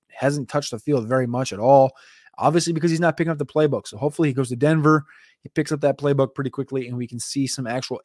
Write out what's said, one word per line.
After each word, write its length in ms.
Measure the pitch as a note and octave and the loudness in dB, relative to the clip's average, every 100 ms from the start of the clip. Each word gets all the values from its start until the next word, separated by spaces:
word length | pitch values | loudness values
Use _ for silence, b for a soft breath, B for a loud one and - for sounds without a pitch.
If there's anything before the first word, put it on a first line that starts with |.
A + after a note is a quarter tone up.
| _ | _
hasn't 400 | - C3 D3 B2+ | -4 -2 -2 -4
touched 220 | D3+ C#3+ | -6 -6
the 80 | A2+ | -6
field 280 | - C#3+ A2 | -2 -2 0
very 200 | C3 B2 | 0 0
much 260 | A#2+ C3+ | -2 -4
at 60 | G2 | 0
all. 340 | A#2 C#3 C3+ b b b b - | 4 6 6 b b b b -2
Obviously, 320 | B2 E3 E3 | 0 2 0
because 200 | E3 E3+ | 0 0
he's 80 | D#3+ | 2
not 160 | E3+ D#3 | 2 0
picking 160 | E3 | -2
up 60 | D#3 | -4
the 60 | |
playbook. 440 | C#3+ D3+ D3+ B2 - | -4 0 0 0 -6
So 100 | G#2 | -6
hopefully 300 | C#3+ - D#3 | -4 0 0
he 40 | |
goes 160 | B2+ B2+ | 0 -4
to 60 | B2 | 0
Denver. 480 | C#3+ D#3+ D3+ D#3 D3 b b b | 2 4 4 4 0 b b b
He 60 | - | -8
picks 240 | - D3+ | -4 -2
up 80 | D3 | 0
that 180 | D3 C3+ | 0 0
playbook 380 | C#3+ C#3 C3+ - | 0 2 0 -2
pretty 140 | C3+ | -6
quickly, 360 | - C3 C3+ B2 | -6 -6 -6 -6
and 100 | B2 | -8
we 120 | A#2+ | -8
can 100 | A#2+ | -10
see 300 | - C#3 C3+ | -8 -4 -4
some 180 | - A#2+ | -4 -6
actual 340 | B2 - A#2+ | -6 -6 -8